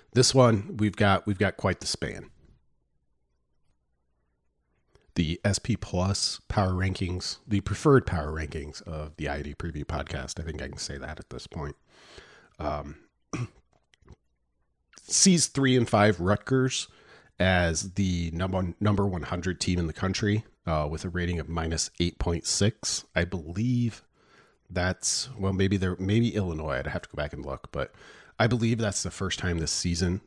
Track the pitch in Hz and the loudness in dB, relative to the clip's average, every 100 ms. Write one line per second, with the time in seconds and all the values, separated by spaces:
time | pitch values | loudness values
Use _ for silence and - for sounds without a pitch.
0 | _ - 127 131 123 110 104 147 107 - | _ 4 6 8 8 6 2 0 0 4
1 | 104 98 - 95 101 - 98 90 - - | 4 4 2 0 0 0 -2 -2 -4 -4
2 | - - - - - _ _ _ _ _ | -6 -8 -14 -20 -20 _ _ _ _ _
3 | _ _ _ _ _ _ _ _ _ _ | _ _ _ _ _ _ _ _ _ _
4 | _ _ _ _ _ _ _ _ _ _ | _ _ _ _ _ _ _ _ _ _
5 | _ - 80 82 104 98 - 101 - 90 | _ 0 0 0 0 0 0 -4 -2 -2
6 | 92 98 - - - - 95 90 95 90 | 0 0 -2 -4 -4 0 2 2 0 -2
7 | 92 90 - - - 101 - 104 156 135 | -4 -4 -6 -10 -2 -2 -2 2 6 6
8 | - 87 76 78 76 78 73 - - 78 | 6 -2 -4 -6 -6 -8 -10 -12 -10 -8
9 | 76 - 71 73 73 71 85 73 71 82 | -10 -8 -6 -6 -8 -8 -8 -6 -6 -6
10 | 67 69 65 - 80 76 67 69 - 69 | -6 -8 -8 -8 -8 -8 -8 -8 -10 -10
11 | 65 - - - - - 143 139 _ _ | -12 -12 -14 -16 -12 -8 -8 -10 _ _
12 | - - - - _ - - 73 71 - | -20 -20 -20 -20 _ -10 -6 -6 -8 -14
13 | _ _ _ - 120 _ _ _ _ _ | _ _ _ -8 -8 _ _ _ _ _
14 | - - _ _ _ _ _ _ _ - | -20 -20 _ _ _ _ _ _ _ -20
15 | - - 196 175 - - 135 127 113 107 | -4 4 6 6 4 2 4 4 4 6
16 | 104 95 87 104 - 131 127 - - - | 6 4 2 0 2 2 2 -2 -8 -14
17 | - - _ - 92 92 85 80 98 92 | -20 -20 _ 0 2 4 4 0 -4 -2
18 | 95 87 85 80 92 92 92 - 104 101 | 0 0 -2 -2 -2 -2 -2 0 2 2
19 | 101 90 71 90 87 87 - 87 82 76 | 2 -2 -4 -4 -4 -2 0 0 0 -2
20 | 95 92 104 107 - _ - 78 76 80 | -2 0 2 0 -2 _ -2 0 0 -4
21 | 92 90 87 87 76 82 80 80 - - | -6 -4 -2 -2 -4 -2 -2 -2 -4 -2
22 | 87 - - 85 - - 101 - - - | -2 0 -2 -2 -2 2 2 0 -4 -6
23 | - - 85 95 78 92 120 123 120 - | -4 -2 -2 -4 -6 -4 0 2 0 -4
24 | _ _ _ _ _ _ - 90 90 92 | _ _ _ _ _ _ -8 -2 -2 -2
25 | - - - - 95 95 95 98 92 90 | -2 -4 -4 -4 -2 2 2 2 0 -2
26 | 95 107 117 101 92 80 78 65 69 87 | 2 2 2 0 -2 -2 -4 -4 -4 -6
27 | - 76 73 71 69 65 - 71 67 - | -8 -6 -6 -6 -8 -10 -8 -6 -8 -10
28 | - - - - 110 120 113 113 110 92 | -20 -20 -8 0 2 2 2 0 0 -2
29 | 95 - 95 - 92 85 78 - 90 85 | -6 -4 -4 -4 -2 -2 -2 -2 -2 0
30 | 90 92 | 0 -2